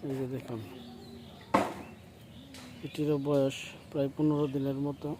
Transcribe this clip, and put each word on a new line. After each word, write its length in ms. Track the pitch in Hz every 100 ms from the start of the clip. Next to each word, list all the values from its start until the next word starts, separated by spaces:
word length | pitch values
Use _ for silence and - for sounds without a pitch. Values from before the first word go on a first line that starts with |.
| 147
এই 60 | 135
যে 60 | 127
দেখুন, 260 | 131 - 117 107 - - - - - - - - - - - - - - - - - - - - - 143
এটিরও 320 | - 151 147 139
বয়স 280 | 143 135 - - - -
প্রায় 200 | 156 139 143
পনেরো 300 | 151 147 147 139
দিনের 240 | 139 135 143
মতো। 240 | 143 147 -